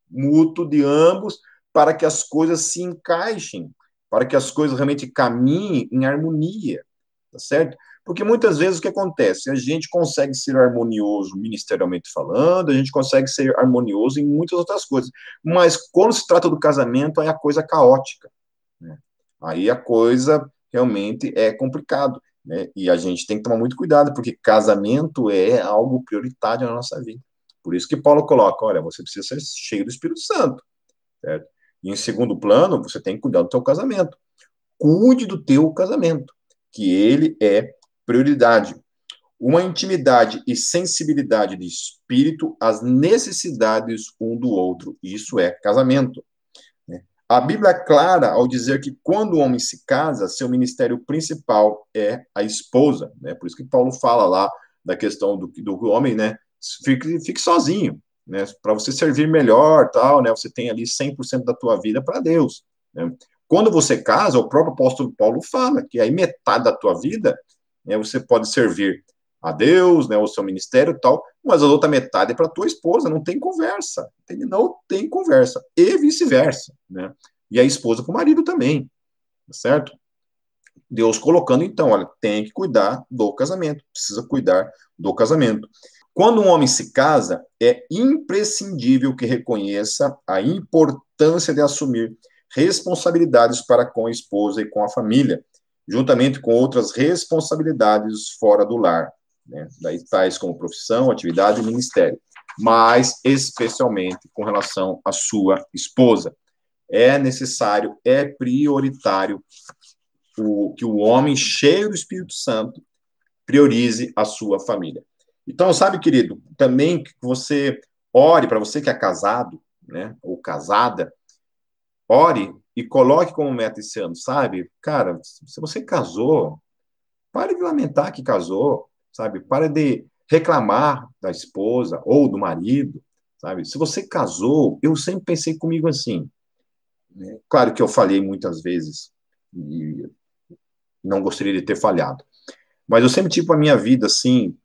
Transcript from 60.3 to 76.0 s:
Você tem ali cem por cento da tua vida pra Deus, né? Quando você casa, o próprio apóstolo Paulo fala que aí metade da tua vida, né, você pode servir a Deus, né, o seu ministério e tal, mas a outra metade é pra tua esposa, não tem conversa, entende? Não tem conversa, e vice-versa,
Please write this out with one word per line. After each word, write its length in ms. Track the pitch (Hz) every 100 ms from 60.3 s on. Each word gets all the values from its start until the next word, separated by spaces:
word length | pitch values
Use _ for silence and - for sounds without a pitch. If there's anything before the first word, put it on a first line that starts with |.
Você 180 | 113 113
tem 220 | - 120
ali 160 | 110 117
cem 280 | - 139
por 100 | 143
cento 200 | 127 131
da 100 | 123
tua 260 | 127 123 110
vida 220 | 107 160
pra 180 | 135 226
Deus, 440 | 208 165 135 - _ _ _
né? 180 | - 85 - _ _ _
Quando 220 | 170 220
você 300 | 165 - 120
casa, 380 | - 117 202 127
o 100 | 110
próprio 260 | 147 160
apóstolo 380 | - 127 127 127
Paulo 280 | - 107 123
fala 420 | - 254 254 139
que 140 | - 117
aí 100 | 107
metade 540 | 160 180 - - 110
da 120 | 120 -
tua 240 | 104 85
vida, 380 | 135 196 - - _ _ _ _
né, 120 | - 107
você 220 | 107 131
pode 320 | - 117 107
servir 540 | - 113 87 98 92 _ _ _ _
a 120 | 80
Deus, 560 | 76 123 180 180 165 123
né, 80 | 104
o 100 | 107
seu 160 | -
ministério 500 | 98 92 - 127 147
e 60 | -
tal, 240 | - - - _
mas 180 | 277 175
a 40 | 147
outra 220 | 147 151
metade 440 | 139 120 98 101
é 20 |
pra 140 | 123 123
tua 180 | - 415
esposa, 420 | - 165 226 277
não 140 | 156
tem 160 | 151 196
conversa, 720 | 339 359 330 403 - - - _
entende? 200 | _ - -
Não 280 | 190 339 - _
tem 200 | 196 311
conversa, 560 | 349 359 269 254 - - -
e 200 | 339
vice-versa, 800 | 370